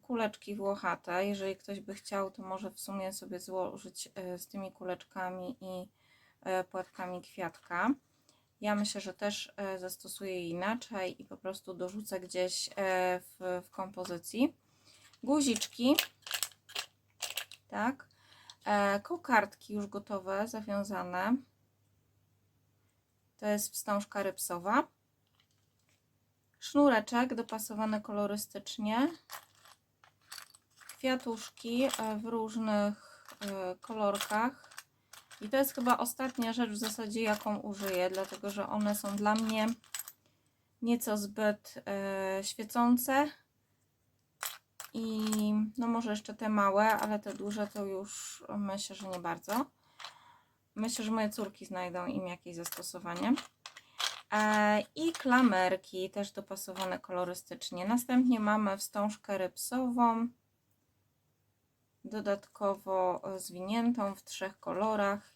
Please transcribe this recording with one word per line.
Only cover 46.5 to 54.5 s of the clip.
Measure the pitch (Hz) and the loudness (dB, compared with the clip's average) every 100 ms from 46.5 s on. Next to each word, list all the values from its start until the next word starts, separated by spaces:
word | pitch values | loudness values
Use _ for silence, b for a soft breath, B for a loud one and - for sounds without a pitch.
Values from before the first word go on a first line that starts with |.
| 214 196 196 220 | 4 6 6 6
ale | 214 214 214 | 4 2 0
te | 208 | -4
duże | - 202 214 202 | -6 -4 -4 -4
to | 208 | -4
już | 196 190 208 - - - - | -4 -4 -6 -10 -12 -12 -8
myślę, | 208 202 196 202 202 | -4 -2 -4 -6 -8
że | 196 | -8
nie | 180 | -6
bardzo. | 170 170 - 226 277 _ B B B B B B B B _ | -4 -4 -2 0 0 _ B B B B B B B B _
Myślę, | - 226 240 | -6 -4 -2
że | 214 | 0
moje | 226 214 | 0 0
córki | 214 202 - 190 | -2 -6 -8 -8
znajdą | 185 180 180 180 | -6 -4 -4 -4
im | - 185 | -4 -4
jakieś | 175 180 170 | -6 -10 -10
zastosowanie. | 170 - 175 180 175 175 202 294 - _ - - B B B B B | -8 -8 -10 -8 -6 -2 2 2 0 _ -20 -20 B B B B B
E, | 214 214 | 2 4